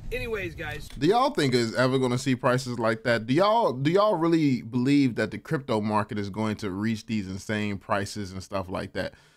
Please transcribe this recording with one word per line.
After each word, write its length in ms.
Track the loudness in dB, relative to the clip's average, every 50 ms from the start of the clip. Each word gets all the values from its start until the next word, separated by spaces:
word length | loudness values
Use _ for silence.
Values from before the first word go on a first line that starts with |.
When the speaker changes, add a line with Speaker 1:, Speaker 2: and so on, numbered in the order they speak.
| -8 -8
Speaker 1:
anyways, 420 | -8 -6 -6 -6 -6 -6 -6 -8 -10
guys. 340 | -10 -10 -10 -10 -10 -12 -14 -6 0
Speaker 2:
Do 80 | 2
y'all 240 | 4 4 4 4 2
think 240 | 2 2 2 4 4
it's 180 | 2 2 2 2
ever 220 | 2 2 4 4
gonna 220 | 2 2 2 0 0
see 160 | 0 0 0
prices 420 | 2 2 2 2 2 0 -4 -4
like 240 | 0 0 0 0 0 2
that? 220 | 2 2 2 2
Do 80 | 2 2
y'all, 400 | 4 4 4 4 4 2 2 0
do 160 | 0 2 2
y'all 260 | 4 4 4 4 2
really 460 | 2 2 4 4 4 4 2 2 0
believe 540 | -2 -2 -2 0 2 4 4 4 4 2 2
that 160 | -2 -2 -2
the 80 | -4 -8
crypto 420 | -6 -6 -6 -4 -2 -2 -2 0
market 380 | 0 0 0 0 0 -2 -4 -6
is 100 | -6 -4
going 280 | -4 -4 -2 -2 -2
to 120 | -4 -6 -6
reach 380 | -4 -2 -2 -2 -2 -4 -4
these 200 | -4 -4 -4 -4
insane 520 | -4 -8 -8 -6 -4 -4 -4 -4 -4 -6 -8
prices 520 | -4 -4 -2 -2 -2 -4 -8 -10 -10 -10
and 120 | -10 -12 -12
stuff 260 | -8 -8 -8 -6 -6
like 240 | -6 -8 -8 -6 -6
that? 220 | -6 -6 -6 -10 -14 _ _ _